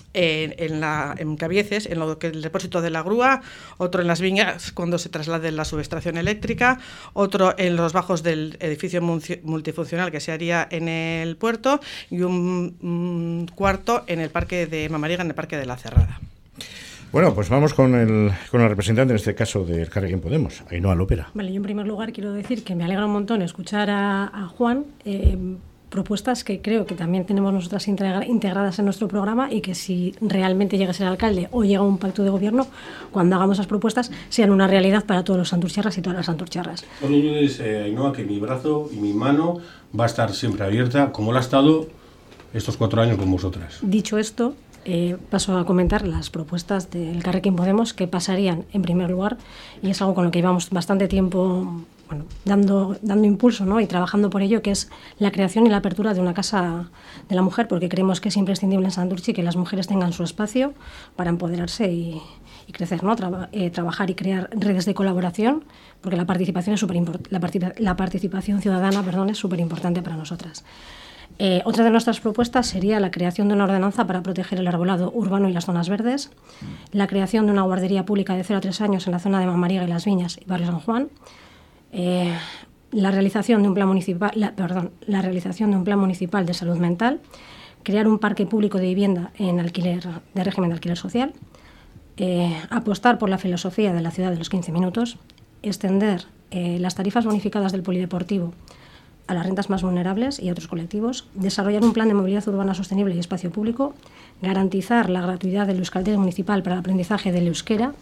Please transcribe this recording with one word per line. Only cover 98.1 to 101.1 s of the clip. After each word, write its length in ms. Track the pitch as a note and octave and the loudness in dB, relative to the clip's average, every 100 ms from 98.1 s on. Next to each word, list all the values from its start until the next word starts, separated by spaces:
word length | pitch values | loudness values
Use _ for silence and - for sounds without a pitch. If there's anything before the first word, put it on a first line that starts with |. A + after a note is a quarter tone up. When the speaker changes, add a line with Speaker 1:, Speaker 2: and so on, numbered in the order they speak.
| F3+ F3 G3 E3+ - - - - - - - - | -4 -2 -2 -4 -8 -20 -20 -20 -20 -20 -16 -4
Speaker 3:
a 60 | |
las 100 | F3 | -2
rentas 260 | F3+ F#3+ G3+ | -2 -2 -2
más 120 | F#3+ | -2
vulnerables 560 | F#3 F3+ F3+ G3 C4 C#4 | 0 0 0 -2 -2 -4
y 100 | F3+ | -6
a 40 | |
otros 160 | F3 D#3+ | -6 -6
colectivos, 580 | E3+ E3+ G#3 A#3 | -8 -6 -4 -4